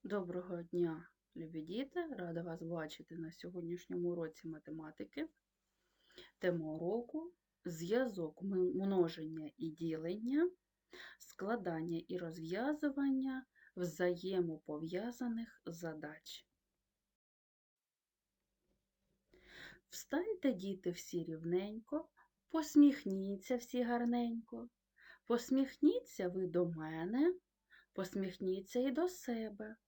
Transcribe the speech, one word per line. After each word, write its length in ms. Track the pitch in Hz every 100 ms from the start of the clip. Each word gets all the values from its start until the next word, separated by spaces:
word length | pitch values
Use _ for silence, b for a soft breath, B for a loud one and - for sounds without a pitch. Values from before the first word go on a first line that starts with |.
| 190
Доброго 520 | 202 180 180 180 175
дня, 460 | 170 175 170 160 165 _ _ 156
любі 260 | 160 165
діти! 460 | 156 202 269 359 330
Рада 340 | 226 175 165
вас 200 | 165 165
бачити 540 | 165 170 156 - - 170
на 160 | 160
сьогоднішньому 800 | 165 180 180 170 175 - 180 175
уроці 360 | 175 160 156 165
математики. 800 | 156 - 160 156 151 - 277 320 _ _ _ _ _ B B B B B _
Тема 260 | 185 170 156
уроку — 680 | 160 170 226 240 311 339 _ _ _ 180
зв'язок 760 | 165 170 226 262 190 160 -
м-, 320 | 196 190 180
множення 760 | 180 190 190 170 165 156 160 151 -
і 120 | 165
ділення, 800 | 156 165 160 160 202 233 285 359 370 _ _ _ B B B
складання 800 | - - 190 233 175 160 165 165 -
і 100 | 180
розв'язування 1300 | 165 170 160 185 262 302 294 277 277 262 262 262 - b b -
взаємопов'язаних 1900 | 180 - 180 175 185 190 170 156 - 151 165 175 233 240 247 226 226 - -
задач. 840 | 170 170 156 151 156 - - _ _ _ _ _ _ _ _ _ _ _ _ _ _ _ _ _ _ _ _ _ _ _ _ _ _ _ _ _ B B B B B _
Встаньте, 640 | - - 285 392 415 277
діти, 380 | 196 196 185 185
всі 320 | 175 - 175
рівненько, 840 | 160 160 165 180 202 220 220 302 320 _ b _ _
посміхніться 1040 | 320 302 302 285 269 202 190 196 196 - 247
всі 280 | - 247
гарненько. 840 | 240 240 240 240 240 233 - 233 240 _ _ B B B _
Посміхніться 1040 | 240 - 262 269 - 294 480 - - 180
ви 180 | 185 180
до 180 | 170 175
мене, 680 | 160 156 160 175 240 320 359 _ _ _ B B
посміхніться 840 | - 185 202 190 - 185 190 190 247
і 120 | 269
до 180 | 254 359
себе. 680 | 359 - 233 220 208 214 226